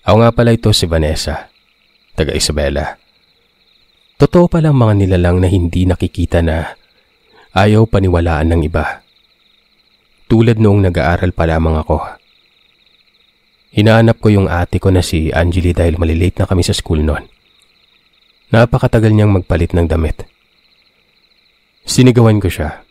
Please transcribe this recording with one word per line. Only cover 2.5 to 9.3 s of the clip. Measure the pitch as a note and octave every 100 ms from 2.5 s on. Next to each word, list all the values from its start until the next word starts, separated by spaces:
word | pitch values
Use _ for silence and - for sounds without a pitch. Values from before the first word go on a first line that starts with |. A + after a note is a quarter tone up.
| D2 C#2 C#2+ D2 - _ _ _ _ _ _ _ _ _ _ _ _
Totoo | C#3+ F3+ F3
palang | E3+ D#3 C3+
mga | A2+ G2+
nilalang | F#2+ F#2 F2 F2+
na | F#2
hindi | F#2 E2+ F2 F#2
nakikita | F2+ F2 - F2 F2
na | E2 D#2+ D#2+ - _ _ _ _ _ _ _ F#2
ayaw | G#2 G#2+ A2
paniwalaan | G2+ F#2 E2+ E2+ D#2 D#2+
ng | E2+ D2+
iba. | D#2 D2 - _ _ _